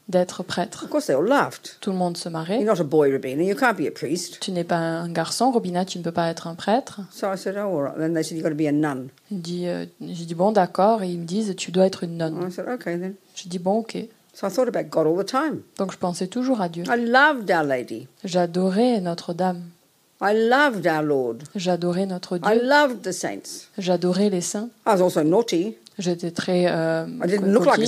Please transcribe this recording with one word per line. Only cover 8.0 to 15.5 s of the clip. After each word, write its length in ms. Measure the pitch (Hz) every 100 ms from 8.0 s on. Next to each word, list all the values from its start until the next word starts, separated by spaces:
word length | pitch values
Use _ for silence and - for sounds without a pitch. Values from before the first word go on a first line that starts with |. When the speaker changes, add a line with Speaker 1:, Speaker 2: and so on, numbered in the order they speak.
| 160
Speaker 2:
they 100 | 165
said, 140 | 156 165
"You've 60 |
got 60 | 160
to 40 | 151
be 120 | 151
a 40 |
nun." 360 | 147 151 131 131 - -
Speaker 1:
Il 100 | 202
dit, 240 | 165 175 175
euh, 200 | 175 170 -
j'ai 240 | 151 175 170
dit, 100 | 170
bon, 160 | 190
d'accord. 500 | 220 180 - 196 226
Et 80 | 190
ils 80 | 175
me 60 | 170
disent, 300 | 190 220 180
tu 160 | -
dois 160 | 180 190
être 160 | 190
une 140 | 170 165
nonne. 200 | 165 165 185
Speaker 2:
I 40 |
said, 160 | 185 -
"Okay, 300 | 247 185 170
then." 160 | 185 196 _
Speaker 1:
J'ai 160 | - 185
dit, 80 | 180
bon, 220 | 175 214
ok. 180 | 220 180 220 _ _
Speaker 2:
So 140 | - 196
I 40 |
thought 160 | 190 247
about 220 | 185 156
God 160 | - 156
all 180 | 170 196
the 20 |
time. 340 | 254 311